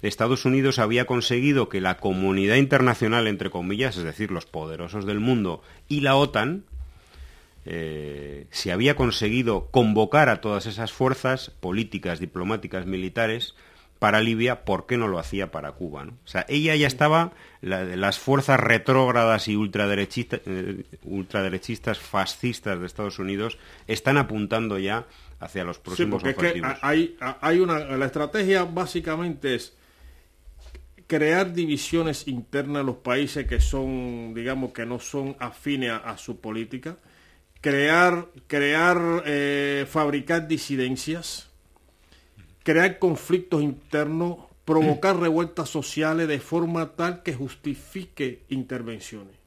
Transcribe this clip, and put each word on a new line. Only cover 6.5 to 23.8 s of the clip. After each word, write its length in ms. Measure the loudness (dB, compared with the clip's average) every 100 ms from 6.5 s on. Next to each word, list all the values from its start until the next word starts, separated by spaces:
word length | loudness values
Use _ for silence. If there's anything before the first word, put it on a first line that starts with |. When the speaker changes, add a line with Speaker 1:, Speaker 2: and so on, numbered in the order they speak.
| -4 -10 -14 -14 -16 -20 -20 -20 -20 _ -20
Speaker 1:
eh, 840 | -10 -8 -6 -8 -10 -10 -12 -14 -12
se 220 | -8 -4
había 240 | 2 2 2
conseguido 720 | 0 0 0 0 0 -2 2
convocar 580 | 4 6 4 4 6 4
a 120 | 2
todas 240 | 0 -4 -4
esas 260 | -6 -8
fuerzas 580 | 0 0 2 -2 -2 -6 -10
políticas, 600 | -4 -4 -4 -4 -6 -6
diplomáticas, 640 | -6 -6 -4 -4 -4 -8
militares 720 | -6 -6 -4 -2 -2 -2 -6 -10 -20 -20 _ _
para 220 | 4 4
Libia, 460 | 4 2 0 0 -2
¿por 180 | -4
qué 140 | -2 -2
no 100 | 0
lo 100 | -2
hacía 320 | -4 -6 -6
para 220 | -6 -10
Cuba, 320 | -10 -10 -10
no? 80 | -14 -16
O 40 | -6
sea, 160 | -6 -2
ella 240 | 0 2 4
ya 100 | 2
estaba, 460 | 4 4 6 2 -6 -20 -12
la, 220 | -4 -4
las 340 | -4 0 0 0
fuerzas 420 | 2 2 4 4
retrógradas 880 | 6 4 6 4 6 4 4 4 2
y 80 | 0
ultraderechista-, 840 | 0 0 0 2 -2 -4 -4 -6
eh, 400 | -6 -6 -6 -8 -12 -16
ultraderechistas, 960 | -8 -8 -4 -2 -2 -4 -6 -6 -4 -6
fascistas 800 | -4 -2 0 -2 -4 -4 -6 -6
de 60 | -6
Estados 320 | -8 -8 -6
Unidos 380 | -6 -4 -4 -8 -18 -20